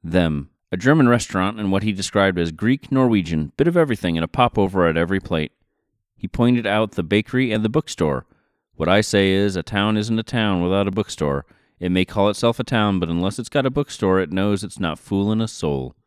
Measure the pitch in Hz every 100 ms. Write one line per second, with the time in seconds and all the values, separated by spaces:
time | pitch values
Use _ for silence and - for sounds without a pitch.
0 | 82 87 85 73 69 _ _ 92 123 156
1 | 123 120 - 95 95 110 101 95 104 95
2 | 95 104 98 87 85 80 107 139 - 131
3 | 127 107 82 80 73 - 160 175 151 110
4 | 92 82 82 - 120 - 95 95 85 82
5 | 85 95 - 82 76 _ _ _ _ _
6 | _ _ 101 - 120 123 110 107 107 -
7 | 80 101 107 127 131 107 107 139 - -
8 | 78 65 - _ _ _ _ - 80 101
9 | 107 104 98 95 101 92 - 104 104 107
10 | 107 113 113 123 107 92 87 98 101 95
11 | 101 - 73 69 - _ _ _ 90 90
12 | 92 - 101 101 117 113 123 120 104 95
13 | 85 85 92 95 117 147 131 139 143 -
14 | 95 95 85 95 101 101 95 - 87 78
15 | - 101 101 110 110 - 78 69 65 -